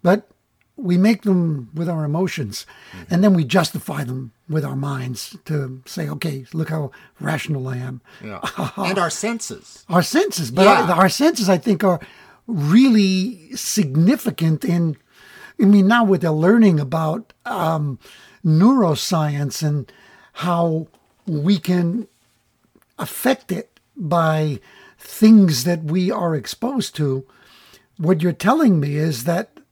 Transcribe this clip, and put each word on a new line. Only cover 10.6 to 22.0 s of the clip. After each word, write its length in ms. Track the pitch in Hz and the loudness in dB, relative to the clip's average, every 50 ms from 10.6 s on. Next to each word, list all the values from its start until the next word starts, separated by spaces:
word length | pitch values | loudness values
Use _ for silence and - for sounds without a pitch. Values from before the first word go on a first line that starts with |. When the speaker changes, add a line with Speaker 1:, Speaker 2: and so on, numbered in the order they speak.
| 190 | 6
Speaker 2:
Yeah. 180 | 202 202 160 - | 6 6 6 4
Speaker 1:
our, 180 | 170 180 165 | 0 4 4
our 80 | 190 185 | 4 4
senses, 400 | - - 269 320 330 - 214 175 | 4 2 2 2 2 2 2 2
I 80 | 190 170 | 2 2
think, 260 | - 240 202 160 - | 2 0 0 2 2
are 160 | 190 180 156 - - - - - - _ _ _ | 0 0 0 -4 -14 -20 -20 -20 -20 _ _ _
really 1080 | - 233 165 143 147 170 233 262 269 226 214 202 190 190 185 185 233 247 180 156 160 254 | -6 -4 -2 0 4 6 6 6 6 6 4 4 2 2 0 -2 -4 -6 -10 -18 -16 -14
significant 1080 | - - - - 214 185 139 131 151 165 185 285 - - 240 - - 160 160 156 147 - | -10 -8 -6 -2 -2 -2 0 2 2 4 4 2 2 -2 -6 -4 -2 -2 -2 -2 -2 -2
in, 320 | 254 170 175 170 160 143 _ _ _ _ _ - - - - - - _ - | -2 0 0 0 -2 -4 _ _ _ _ _ -20 -20 -20 -20 -20 -20 _ 0
I 60 | 254 | 4
mean, 220 | 196 208 202 190 190 | 6 6 6 6 4
now 180 | 233 240 233 | 4 4 4
what 160 | 196 196 160 | 2 2 2
they're 100 | - 165 | 2 -2
learning 480 | 156 156 160 180 220 240 226 202 170 151 | 0 2 4 4 6 6 6 6 4 2
about, 540 | 143 131 143 160 160 156 160 226 220 _ _ _ _ | -2 -2 -4 -4 -2 -2 -4 -6 -8 _ _ _ _
um, 540 | 247 240 196 165 160 160 156 151 143 131 - _ - - - - - _ _ _ | -8 -6 -4 -2 -2 -2 -2 -4 -6 -8 -10 _ -20 -20 -20 -20 -20 _ _ _
neuroscience 1160 | 170 156 156 185 233 277 262 214 170 151 - - - 185 160 156 151 147 143 143 139 - - 156 151 | 2 2 4 4 4 4 4 2 2 0 -2 -2 -2 -2 0 0 -2 -2 -4 -6 -6 -6 -4 -4 -2
and 240 | 147 147 127 - _ _ _ _ _ _ _ _ _ | -4 -4 -6 -10 _ _ _ _ _ _ _ _ _
how 540 | - - 180 175 170 170 170 160 160 160 - _ _ _ _ _ _ _ | -8 -4 -4 -2 0 0 0 -2 -4 -6 -8 _ _ _ _ _ _ _
we 320 | - 160 147 143 180 202 180 | -6 -4 -2 0 0 0 0
can 500 | - - 180 180 175 170 175 240 | 0 -2 0 0 0 -2 -2 -4